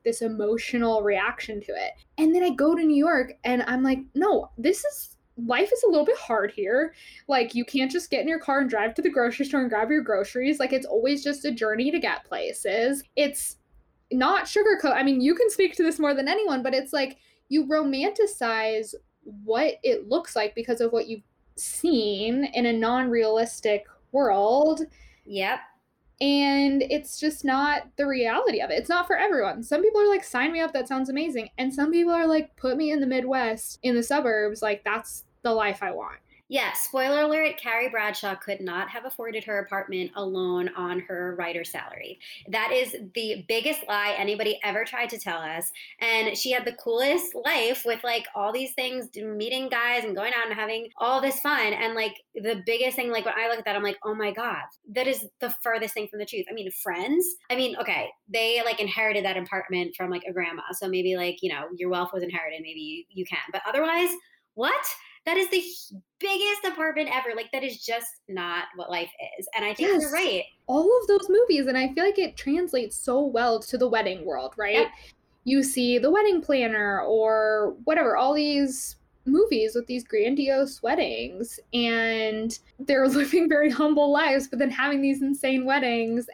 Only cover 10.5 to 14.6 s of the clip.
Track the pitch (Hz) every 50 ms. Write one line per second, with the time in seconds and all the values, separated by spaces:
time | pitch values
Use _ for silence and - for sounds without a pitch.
10.5 | 302 294 262 262 269 254 262 - - 226 233 262 285 285 277 285 294 285 - 294
11.5 | 240 233 226 214 214 226 254 285 311 330 - 202 - - - - - - - -
12.5 | - - - 202 190 226 233 262 285 277 - _ - - 294 277 277 - - -
13.5 | - _ _ _ _ - _ _ _ _ _ - 254 254 254 311 392 370 - -
14.5 | - 415